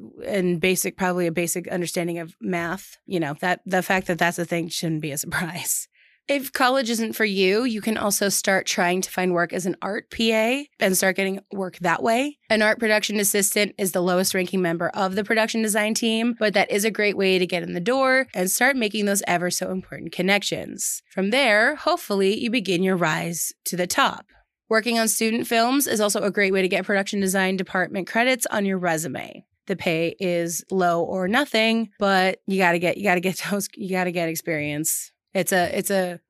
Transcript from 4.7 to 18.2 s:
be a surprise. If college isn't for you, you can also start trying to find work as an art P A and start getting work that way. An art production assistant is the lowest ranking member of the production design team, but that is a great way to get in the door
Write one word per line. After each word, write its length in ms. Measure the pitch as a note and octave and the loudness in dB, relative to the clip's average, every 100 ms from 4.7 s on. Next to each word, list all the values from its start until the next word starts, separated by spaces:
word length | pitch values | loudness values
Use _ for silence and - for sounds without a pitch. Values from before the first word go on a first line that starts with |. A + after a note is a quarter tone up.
| - E3+ D#3 | -4 -2 -2
be 100 | D#3 | -4
a 60 | C#3 | -6
surprise. 720 | E3+ - F3 E3+ - - - _ _ _ - | -6 -4 -4 -6 -4 -4 -6 _ _ _ -2
If 240 | C#4 C4+ | -2 -2
college 380 | - B3+ C4 A#3 | 2 2 4 2
isn't 220 | A#3 A3+ | 0 -2
for 120 | A3+ | 0
you, 380 | A3 F#3+ F#3 G#3 | 0 4 4 4
you 180 | B3+ G#3+ | 2 0
can 160 | G#3 G#3+ | -2 0
also 320 | G#3 G3 G3+ | 0 0 0
start 380 | G3 - F#3+ - | 0 2 2 0
trying 340 | - F3 F3+ | 0 2 2
to 80 | F#3 | -2
find 200 | - F#3 | -2 0
work 200 | F3 E3+ | 2 0
as 120 | F3+ | -2
an 120 | F3+ - | -4 -4
art 300 | - A3 - | -6 -8 -8
P 240 | - A3+ | -2 2
A 340 | A3 A3 C4+ C#4+ - | 2 2 -2 -6 -2
and 160 | G3 F#3 | 0 2
start 180 | F#3+ | 2
getting 240 | F#3 F#3+ G3 - | 2 -2 -4 -8
work 260 | G3+ F#3 - | -8 -8 -4
that 240 | F3 E3 | -2 0
way. 360 | A3+ A3+ C#4+ D4 - | 2 2 0 -6 0
An 120 | A3 | 2
art 180 | G#3+ A3 | 4 2
production 400 | A3+ G#3+ G#3 G#3+ | 2 2 2 0
assistant 560 | G3+ G#3 G3 - G3+ - | 0 2 2 2 0 0
is 140 | G3 | -2
the 100 | F#3+ | 0
lowest 320 | F3+ F3+ F#3+ | 2 2 2
ranking 260 | F#3+ F3+ G3 | 0 0 0
member 280 | F3 E3+ E3+ | 0 0 -2
of 260 | - F#3+ | -2 -2
the 80 | F#3+ | -2
production 400 | G3+ A3+ A3 A3+ | 0 2 2 0
design 320 | A3 G#3 G#3+ | 0 0 0
team, 400 | A3 A#3 A3 A#3 A#3 | 0 0 0 0 0
but 120 | G#3+ | 2
that 140 | G3+ F#3 | 2 2
is 160 | G#3 | 0
a 60 | A3 | 0
great 260 | G3+ G#3 F#3+ | 0 0 2
way 220 | F#3+ F#3 | 2 2
to 80 | F3+ | 2
get 160 | F3 | -2
in 120 | E3+ | -4
the 60 | F3 | -4
door 460 | F3 C4 C4 C4 | -2 2 2 2